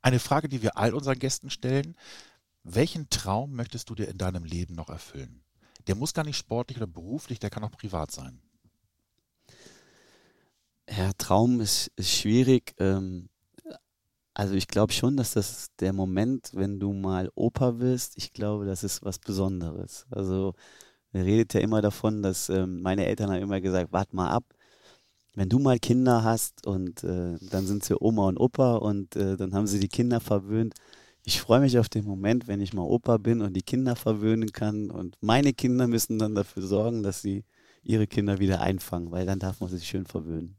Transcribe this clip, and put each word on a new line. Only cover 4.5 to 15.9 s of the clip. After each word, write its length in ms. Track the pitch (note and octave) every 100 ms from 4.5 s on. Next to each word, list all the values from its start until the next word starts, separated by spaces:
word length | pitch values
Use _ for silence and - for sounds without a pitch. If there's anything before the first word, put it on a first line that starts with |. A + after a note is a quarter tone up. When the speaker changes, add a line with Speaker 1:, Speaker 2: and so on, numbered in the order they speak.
| F2 E2+
Speaker 1:
noch 160 | E2+ D#2+
erfüllen? 540 | E2 - - B1 - _ _ _ _ -
Der 80 | G#2+
muss 180 | D3
gar 100 | -
nicht 140 | D3+ C#3
sportlich 400 | - A#2 B2 A#2+
oder 80 | G#2
beruflich, 540 | E2 F2 C#3 - A#2+
der 100 | G2+
kann 140 | -
auch 80 | G#2+
privat 400 | - G#2 F#2 D2+
sein. 300 | - C2 B1+ _ _ _ _ _ _ _ _ _ _ _ - - - _ _ _ _ _ _ _ _ _ _ -
Speaker 2:
Ja, 240 | G#2 F#2+ F#2+
Traum 440 | - F#2 A#2+ B2
ist, 280 | G#2 - - -
ist 160 | F#2
schwierig. 640 | - G#2 A#2 B2+ B2+ - _
Ähm, 520 | G2 G2 F#2+ F#2 F2+ _ _ - D#4+ - _ _ _ _ _ -
also 180 | G2+
ich 140 | F#2+ -
glaub 240 | G2+ A2
schon, 260 | - A#2+ C#3
dass 160 | A#2
das 360 | A2+ G2 - - -
der 140 | F#2